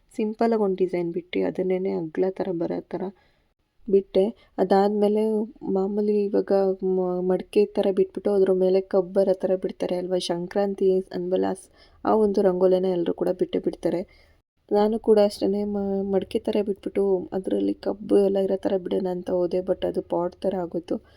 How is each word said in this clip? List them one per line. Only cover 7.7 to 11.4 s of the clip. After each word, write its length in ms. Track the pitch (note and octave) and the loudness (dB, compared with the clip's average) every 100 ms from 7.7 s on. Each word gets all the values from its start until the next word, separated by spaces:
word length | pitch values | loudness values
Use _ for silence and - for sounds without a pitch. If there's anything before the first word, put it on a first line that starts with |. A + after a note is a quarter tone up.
| - G3+ | 0 0
ಬಿಟ್ಬಿಟ್ಟು 400 | F#3+ F#3+ F#3+ G#3 | 2 0 -2 0
ಅದ್ರ 220 | G3+ F#3+ | 2 4
ಮೇಲೆ 280 | F#3 F#3 F#3+ | 4 4 2
ಕಬ್ಬು 320 | F#3+ G3 F3+ | 2 -2 0
ಬರೋ 200 | G3 G3 | 0 2
ಥರ 220 | F#3 F#3+ F#3 | 2 0 -2
ಬಿಡ್ತಾರೆ 400 | F#3 - F3+ F3+ | -4 -6 -6 -4
ಅಲ್ವಾ, 220 | F3+ F3+ | -2 -4
ಸಂಕ್ರಾಂತಿ 680 | F3+ F3 F3 G3+ G3+ G3 F#3+ F#3 F#3 | -2 -6 -4 -2 -2 0 2 2 -2
ಅನ್ಬಲ್ಲ 320 | F#3 F3+ F#3 | -6 -2 -2